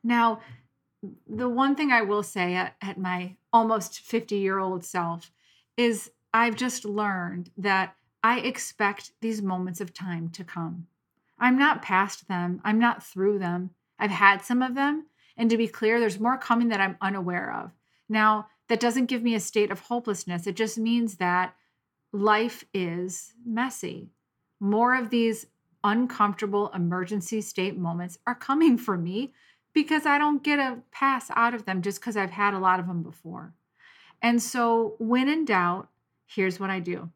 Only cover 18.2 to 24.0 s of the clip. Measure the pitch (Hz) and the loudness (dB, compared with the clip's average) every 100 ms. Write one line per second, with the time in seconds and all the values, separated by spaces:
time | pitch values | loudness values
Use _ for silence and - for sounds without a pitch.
18.2 | 214 214 214 _ - 226 240 233 240 247 | 4 4 -2 _ -2 2 2 2 0 0
19.2 | 233 220 - 214 208 190 - 240 240 190 | 0 0 0 0 0 -2 -4 -4 -2 -6
20.2 | - 175 185 190 220 226 226 233 226 190 | -4 -4 -4 -2 -2 0 0 2 0 0
21.2 | 180 180 185 _ _ _ _ _ _ 202 | 0 2 0 _ _ _ _ _ _ 0
22.2 | 208 208 233 - - 196 175 170 185 - | 2 4 2 -4 -8 -4 -4 -4 -6 -10
23.2 | - 233 240 220 254 - 180 - | -14 _ -6 -4 -4 -6 -10 -10